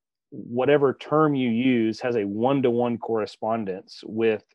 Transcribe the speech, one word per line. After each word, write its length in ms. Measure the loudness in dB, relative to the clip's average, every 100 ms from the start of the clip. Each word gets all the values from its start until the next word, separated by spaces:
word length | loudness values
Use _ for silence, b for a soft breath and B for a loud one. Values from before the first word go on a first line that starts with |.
| _ _ _
whatever 640 | -18 -8 -2 4 4 4
term 420 | 0 -2 2 2
you 140 | 2 0
use 520 | 2 2 2 0 -2
has 160 | -4 -2
a 100 | -2
one-to-one 720 | -2 0 2 2 0 -2 -4
correspondence 1040 | -4 -4 -4 -6 -4 -4 -4 -10 -12 -20
with 400 | -10 -2 0 0 -6